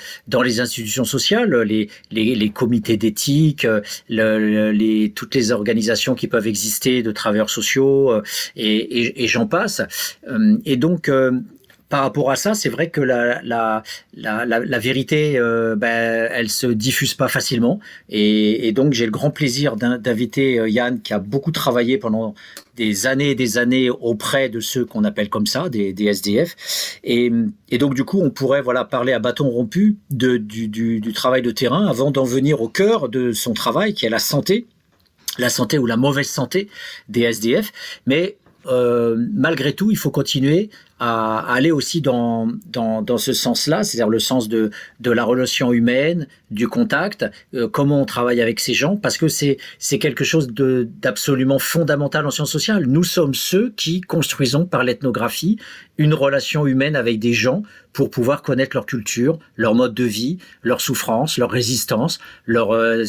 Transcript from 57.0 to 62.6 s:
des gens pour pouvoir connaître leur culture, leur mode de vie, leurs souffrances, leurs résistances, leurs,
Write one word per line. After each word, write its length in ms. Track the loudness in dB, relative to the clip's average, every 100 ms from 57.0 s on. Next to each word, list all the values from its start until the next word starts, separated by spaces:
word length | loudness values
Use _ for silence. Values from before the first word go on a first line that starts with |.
| 0 0
des 120 | 0
gens 300 | 2 2 0 -4 -14 _
pour 160 | -2 -2
pouvoir 320 | 0 0 0
connaître 340 | 0 0 0 -2
leur 80 |
culture, 540 | -4 -6 -4 0 0 0 _ -2
leur 200 | 2 4
mode 180 | 2
de 100 | 0
vie, 340 | -2 0 -4 -6 -10 -6
leurs 200 | -2 -2
souffrances, 560 | -2 -4 0 0 0 0
leurs 140 | 0
résistances, 640 | 0 -2 -2 -2 0 0 -4 -12 -12
leurs, 280 | -2 0